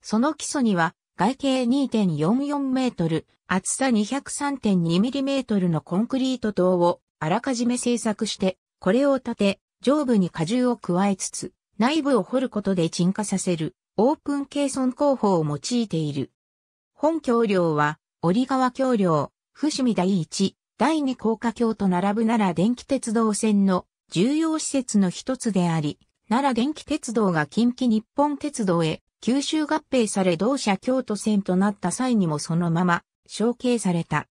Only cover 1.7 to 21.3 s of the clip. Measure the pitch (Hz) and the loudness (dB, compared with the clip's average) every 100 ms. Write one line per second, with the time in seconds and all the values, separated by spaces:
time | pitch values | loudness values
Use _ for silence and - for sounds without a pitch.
1.7 | 269 262 226 196 151 151 240 285 285 269 | 2 2 2 0 0 2 0 0 -4 -2
2.7 | 262 254 - 165 160 - _ _ 185 - | 0 -2 -2 -2 -2 -6 _ _ -4 -2
3.7 | - 262 220 208 277 - - 285 277 214 | -2 0 0 0 -4 -8 -6 -6 -2 0
4.7 | 185 165 170 233 269 269 269 254 208 180 | 2 2 2 0 -2 -2 -2 -2 -2 0
5.7 | 160 - 180 233 269 262 254 214 208 180 | -2 -2 -4 -2 -2 -2 -2 -4 0 2
6.7 | 180 175 175 _ _ 156 196 269 240 240 | 4 2 0 _ _ -2 -2 -2 -2 -2
7.7 | 247 - 240 226 208 214 - 185 - _ | -2 -2 -2 -2 -4 -6 -2 -2 -4 _
8.7 | _ - 220 285 269 - 233 202 190 _ | _ 0 2 4 0 -2 0 0 0 _
9.7 | _ - 294 269 226 175 - 160 247 247 | _ 0 2 2 2 2 -2 -2 0 0
10.7 | 240 - 175 202 190 - - - _ _ | -2 -2 0 2 0 -6 -10 -12 _ _
11.7 | _ 226 320 277 254 180 254 262 208 202 | _ 0 2 2 0 0 -2 -2 -4 -2
12.7 | 190 165 - 180 190 208 190 - 170 160 | 0 0 0 0 0 -4 -4 -2 -2 -4
13.7 | - _ - 226 311 - 285 277 285 285 | -8 _ 0 0 0 -4 -6 -4 -4 -4
14.7 | 277 254 247 294 262 208 180 156 147 - | -2 -4 0 0 2 2 2 0 -4 -2
15.7 | 240 226 165 151 143 131 _ _ _ _ | -2 -2 -2 -4 -4 -8 _ _ _ _
16.7 | _ _ _ 294 330 277 233 233 196 170 | _ _ _ -2 0 0 2 2 2 2
17.7 | 151 147 156 _ _ 165 190 262 262 254 | 2 0 -2 _ _ 0 0 0 0 0
18.7 | 247 262 240 185 156 135 _ _ - 294 | 0 0 2 2 2 -2 _ _ -4 -4
19.7 | 294 254 196 180 196 156 - 196 _ _ | 0 0 2 2 0 -2 -2 -2 _ _
20.7 | _ 247 320 277 254 214 | _ 0 0 -2 -2 -2